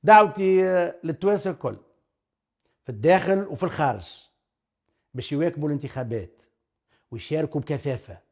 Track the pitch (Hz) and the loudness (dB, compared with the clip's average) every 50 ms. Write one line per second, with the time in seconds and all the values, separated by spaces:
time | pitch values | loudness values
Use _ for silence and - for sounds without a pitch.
0 | - 151 220 214 208 190 139 190 190 190 190 185 185 185 185 180 175 170 - - | 8 10 8 8 8 6 2 0 2 2 4 4 4 2 2 0 0 -2 -4 -8
1 | - 165 160 - - 196 208 196 - 190 165 - - 127 104 101 _ _ _ _ | -8 -8 -8 -2 0 0 0 0 -2 -6 -8 -6 -6 -8 -8 -8 _ _ _ _
2 | _ _ _ _ _ _ _ _ _ _ _ _ _ _ _ _ _ - 123 107 | _ _ _ _ _ _ _ _ _ _ _ _ _ _ _ _ _ -14 -10 0
3 | 110 160 185 - - - 196 196 202 - 151 127 185 170 - - 156 135 117 101 | 4 4 4 4 4 2 0 0 0 -6 -6 -4 -4 -4 -2 -2 -2 -2 -2 -4
4 | 92 - - - - _ _ _ _ _ _ _ _ _ _ _ _ _ _ _ | -8 -14 -16 -18 -20 _ _ _ _ _ _ _ _ _ _ _ _ _ _ _
5 | _ _ _ 123 120 - 147 143 165 175 170 147 147 151 147 139 143 131 - 135 | _ _ _ -12 -8 -6 -2 -2 -2 -2 -2 -4 -4 -4 -4 -4 -6 -8 -8 -8
6 | 127 113 117 110 92 - _ _ _ _ _ _ _ _ _ _ _ _ _ _ | -8 -6 -6 -8 -8 -10 _ _ _ _ _ _ _ _ _ _ _ _ _ _
7 | _ _ - 110 - - 151 185 214 - - 151 127 - 156 131 - 143 127 113 | _ _ -16 -14 -8 -6 -4 -4 -4 -2 -4 -6 -4 -4 -6 -4 -4 -6 -6 -6
8 | - - 104 - _ _ | -8 -16 -20 -20 _ _